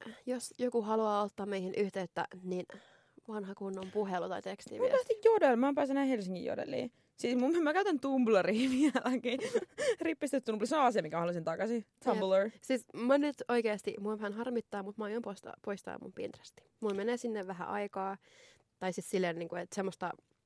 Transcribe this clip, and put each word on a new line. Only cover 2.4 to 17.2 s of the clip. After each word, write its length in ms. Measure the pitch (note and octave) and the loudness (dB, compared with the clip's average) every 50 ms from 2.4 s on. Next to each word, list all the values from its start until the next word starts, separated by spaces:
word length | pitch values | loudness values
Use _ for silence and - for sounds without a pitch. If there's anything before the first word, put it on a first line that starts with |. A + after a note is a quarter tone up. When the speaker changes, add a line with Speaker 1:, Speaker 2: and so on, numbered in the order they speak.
| F#3 | -8
Speaker 1:
niin 240 | F#3 F3+ F3+ F3+ - - G3+ - - - _ _ _ _ - - - | -4 -4 -4 -4 -6 -12 -18 -20 -20 -20 _ _ _ _ -20 -14 -10
vanha 260 | A3 G#3+ G3+ F#3+ G3 | -8 -8 -8 -8 -8
kunnon 360 | - G3 G3 F#3+ F#3+ F#3+ F#3 F#3 | -8 -8 -6 -6 -6 -8 -4 -2
puhelu 360 | G#3 G#3 G3 F#3 F3+ E3+ F#3 | -2 0 0 0 -2 -2 -2
tai 140 | F#3 F#3+ G3+ | -4 -6 -6
tekstiviesti. 460 | F#3+ F#3+ - - - - - A#4+ C5 | -8 -10 -10 -12 -10 -2 0 2 4
Speaker 2:
Mun 80 | C5+ C5 | 4 4
lähti 200 | B4 - A4 A4 - | 4 2 0 4 6
Jodel, 320 | A4+ A4+ G#4+ F4 C#4 B3 | 6 6 8 8 6 6
mä 160 | A3+ B3+ C#4 C#4+ | 6 4 2 2
pääsen 200 | C#4+ C#4+ C4 C4+ | 2 0 2 2
näin 140 | C#4 C#4 C4+ | 2 2 2
Helsingin 360 | C4 A3+ G3 F3+ F#3 F3+ - | 2 0 -2 -4 -6 -4 -4
Jodeliin. 480 | - - - - - - - B3+ B3 - _ _ _ _ - | -4 -4 -4 -4 -4 -4 -4 -4 -6 -8 _ _ _ _ -4
Siis 180 | - A#3+ B3 B3 | -2 0 2 2
mun, 240 | B3 C4+ E4+ F4 E4 | 4 4 4 4 2
mä 100 | C#4+ D4+ | 4 4
käytän 280 | F#4 G4+ G#4 E4+ C#4 | 2 2 2 2 0
Tumblria 680 | - C#4 C4+ C4 B3+ A3 A3 F#3+ F3 F3 F#3+ A3 B3+ C4+ B3+ | 0 0 2 4 4 6 6 6 4 4 2 2 2 2 4
<laughs> 60 | B3+ | 4
vieläkin. 640 | D4 D4+ - B3 - A#3+ B3+ B3 - A#3+ A#3 C4 G4 B4+ B4 A4+ F4+ - _ - C5+ C#5+ A4 - | 4 4 4 2 2 0 0 0 0 -2 -2 -2 -2 -2 -2 -2 -2 -4 _ -2 0 0 0 0
Rippistetty 520 | E4 E4 D#4+ - - C#4 - C4+ - - A3 | 0 -2 -2 -2 -2 -2 -2 -2 -2 -2 -2
Tumblr, 140 | G#3+ G3+ | -2 -2
se 100 | A#3 D#4+ | 0 2
on 60 | D#4 C#4 | 4 4
asia, 200 | B3 A#3 G#3+ E3 | 4 4 2 0
mikä 140 | D#3 D#3 | -2 -2
mä 40 | E3 | -2
haluaisin 240 | E3+ F3 F3 F3 D#3+ | 0 0 -2 -2 -2
takaisin. 320 | E3 E3 E3 F#3+ A3 A#3 | -4 -2 -2 -2 -2 -2
Speaker 1:
Jep. 100 | A#3 G#3+ - _ _ - | -2 -4 -8 _ _ -2
Speaker 2:
Tumblr. 460 | C#4 G#3+ F#3 F#3+ F#3+ F#3+ F#3+ G3 A3 - - | 0 2 2 2 4 4 4 2 2 -2 -6
Speaker 1:
Siis 240 | - - C4 A#3+ - - - | -2 0 0 0 -2 -4 -8
mä 240 | - A3+ B3 C4+ C#4+ | -2 2 4 6 6
nyt 180 | C#4+ D4 C#4 - - - | 4 2 -2 -4 -2 0
oikeesti, 460 | A#3+ A#3+ A3+ A3 G#3 G3+ - G#3 - - | 2 2 2 2 0 -2 -2 -6 -6 -4
mua 180 | G3 G#3 A3 G#3 | -4 -4 -4 -4
vähän 140 | G#3+ G3+ G3+ | -4 -4 -4
harmittaa, 500 | G#3+ A#3 B3+ B3 A#3 A3 _ - G3+ F#3+ | -4 -4 -2 -2 -2 -4 _ -6 -8 -8
mut 160 | G3 G#3 A3 | -8 -8 -6
mä 60 | G#3+ | -6
aion 180 | G3+ G#3+ A#3 A#3 | -4 -4 -4 -6
poistaa, 320 | G#3 G3 - - - - - - | -6 -8 -10 -12 -16 -16 -10 -8
poistaa 360 | G#3+ G3+ F#3+ - - - - - | -8 -8 -6 -8 -10 -10 -10 -10
mun 100 | - F#3+ | -12 -10
Pinteresti. 500 | - - - - - - - - - - _ _ _ | -8 -8 -8 -8 -12 -18 -20 -20 -20 -20 _ _ _
Mulla 140 | - G#3+ G3+ | -4 -2 -2
menee 220 | G3 G3+ A3+ A#3+ | -2 -2 -2 -2
sinne 300 | A#3+ | -2